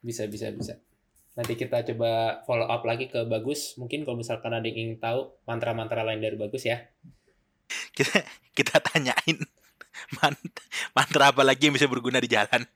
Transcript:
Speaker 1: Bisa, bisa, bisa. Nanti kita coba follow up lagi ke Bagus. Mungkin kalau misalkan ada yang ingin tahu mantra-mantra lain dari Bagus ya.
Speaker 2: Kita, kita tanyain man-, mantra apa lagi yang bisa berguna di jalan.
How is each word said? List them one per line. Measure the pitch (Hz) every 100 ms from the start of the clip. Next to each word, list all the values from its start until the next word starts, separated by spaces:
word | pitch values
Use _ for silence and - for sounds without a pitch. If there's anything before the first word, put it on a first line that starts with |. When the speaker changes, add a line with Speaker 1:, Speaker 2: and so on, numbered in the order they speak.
Speaker 1:
Bisa, | 120 113 107
bisa, | 107 110
bisa. | 101 - - _ _ _ _ _
Nanti | - 113
kita | 117 123 120
coba | 117 117 117 113 113 -
follow | - 120
up | 113 120
lagi | 113 117 131
ke | 120
Bagus. | 117 113 117 147 - -
Mungkin | 120 147
kalau | 143 120
misalkan | 113 113 117
ada | 117
yang | 113
ingin | 113 113 113
tahu | 117 120 131 _
mantra-mantra | - 117 117 113 113 113
lain | 110 110
dari | 107
Bagus | 104 104 131
ya. | 113 120 - _ - _ _ _ _ _ _ - -
Speaker 2:
Kita, | - 135 202 - - _
kita | - 135 156
tanyain | - 170 131 127 - 165 - _ _ _ - - -
man-, | - 147 147 - - - - -
mantra | - 139 147 139
apa | 131
lagi | 135 131 147
yang |
bisa | 143 143
berguna | 123 123 127
di | 123
jalan. | 113 104 123 120